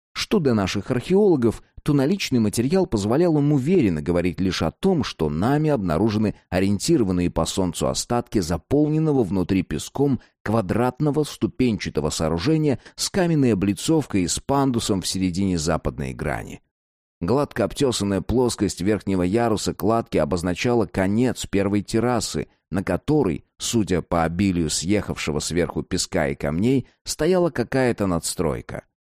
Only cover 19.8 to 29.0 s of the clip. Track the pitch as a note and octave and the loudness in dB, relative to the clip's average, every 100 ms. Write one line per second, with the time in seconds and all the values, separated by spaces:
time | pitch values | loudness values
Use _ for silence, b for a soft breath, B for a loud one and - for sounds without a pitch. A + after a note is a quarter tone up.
19.8 | G2 A#2 A2+ F2+ D#2+ F2+ F2 F2 B2 A#2+ | 0 0 0 0 0 0 -2 -2 0 2
20.8 | F#2+ - F#2 G#2 B2+ - - G2 G2 G#2 | 0 0 0 2 0 -2 -2 0 2 0
21.8 | F2+ A2+ A#2+ A#2+ - D#2 - _ _ F#2 | 0 0 0 0 -2 -6 -8 _ _ -6
22.8 | F#2+ F2 - D3+ A2 C#2+ - _ - A#2 | -2 -4 0 2 2 -2 -8 _ -2 -2
23.8 | F2 F2 - E2+ E2 E2+ G2 F2 D#2 - | 0 0 0 0 0 0 0 2 0 -2
24.8 | E2 G2+ - D2+ - D2 - E2+ D#2+ F#2+ | -2 -2 -2 -6 -4 -4 -2 -2 -2 -4
25.8 | F#2 F2+ - F2+ C#2+ C#2+ - D#2+ A2+ C3+ | -6 -6 -4 -2 -2 -2 -4 0 0 0
26.8 | b b - - D#3 F#3 F3 B2+ A2 C3+ | b b -12 -4 0 2 2 0 -2 0
27.8 | B2+ - G2 E2 - - E2 A#1+ - - | 0 0 0 -2 -4 -4 -4 -4 -8 -14
28.8 | - _ | -16 _